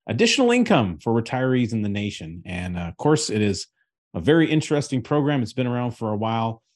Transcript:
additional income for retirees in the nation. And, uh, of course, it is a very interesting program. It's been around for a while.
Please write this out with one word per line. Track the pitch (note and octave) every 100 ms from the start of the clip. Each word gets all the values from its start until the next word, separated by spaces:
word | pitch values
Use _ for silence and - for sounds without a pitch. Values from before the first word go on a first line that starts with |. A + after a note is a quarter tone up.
| -
additional | A#2 A#3 B3+ A#3+
income | B3 A#3 E3 G2 D#2+
for | A#2
retirees | A#2 A#2 B2+ C3 B2+ A#2
in | A2+
the | G#2
nation. | G2+ G#2 - D#2+ F2 F#2
And, | F2+ F2+ F2
uh, |
of | E2+ -
course, | D3 D3+ -
it | A2
is | G#2 F#2+ - _ _ _ _
a | F#2
very | F2+ E3 C#3+
interesting | D#3 - D3 C#3 C3
program. | A2 D3 C#3+ C#3+
It's | A2+
been | - B2
around | B2 B2
for | - A2
a | G#2
while. | A2 A2+ A2+ A2 _